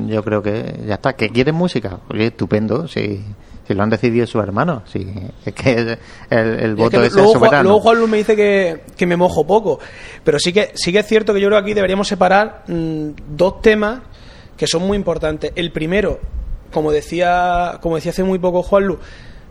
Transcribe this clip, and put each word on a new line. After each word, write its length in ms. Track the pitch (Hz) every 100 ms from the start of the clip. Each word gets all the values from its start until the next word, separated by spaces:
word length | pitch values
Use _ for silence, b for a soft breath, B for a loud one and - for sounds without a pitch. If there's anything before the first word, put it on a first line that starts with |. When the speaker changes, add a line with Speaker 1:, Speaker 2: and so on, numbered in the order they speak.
| 110
Speaker 1:
Yo 140 | 110
creo 180 | 104 107
que 400 | 101 107 127 - 113
ya 80 |
está. 200 | 101 139
¿Que 160 | 131 110
quiere 220 | 113 131
música? 480 | 160 180 127 107 92 -
Oye, 160 | - 113
estupendo, 600 | - 98 107 107 113 170
si, 380 | - 107 101 104 104 B B -
si 60 |
lo 100 | 98
han 60 | 104
decidido 380 | 110 127 117 117
sus 160 | 113
hermanos, 400 | 98 101 160 143 -
si 180 | 107 95 101 95 - -
es 80 |
que 180 | - 135
el, 260 | 117 117 113 B B B
el 420 | 120 113 113 113
Speaker 2:
Y 20 |
es 40 | 107
Speaker 1:
voto 240 | 113 -
Speaker 2:
que 60 | 120
Speaker 1:
ese 80 | 196
Speaker 2:
luego 140 | 202
Speaker 1:
es 60 | 226
Speaker 2:
Juan, 100 | 226
Speaker 1:
soberano. 140 | 147
Speaker 2:
luego 180 | 185 208
Juan 160 | 208 233
Luis 100 | 226
me 60 | 214
dice 180 | 208 214
que, 460 | 208 196 180 160 -
que 120 | - 180
me 100 | 175
mojo 300 | 180 170 151
poco, 320 | 208 185 131 B B B B
pero 160 | - 147
sí 140 | 175
que, 200 | 185 196
sí 180 | - -
que 60 | 190
es 80 | 202
cierto 260 | 220 214
que 80 | 202
yo 80 | 202
creo 100 | 208
que 40 |
aquí 80 | 202
deberíamos 320 | 208 190 190 202
separar, 580 | 196 185 190 214 - -
mm, 400 | 170 160 156 151 147 139
dos 320 | 151 180 185
temas 380 | 226 214 208 254 - B B B B
que 120 | B 151
son 160 | 165 185
muy 120 | 202
importantes. 540 | 180 160 156 156 151 -
El 160 | 175
primero, 480 | 165 156 196 196 139 - - - - -
como 180 | - 156
decía, 840 | 151 - 165 175 180 180 175 120 -
como 140 | 170
decía 160 | 160 165
hace 120 | 165
muy 160 | 190 190
poco 240 | 180 175
Juan 220 | 175 196
Luis, 140 | 196 156 B B B B B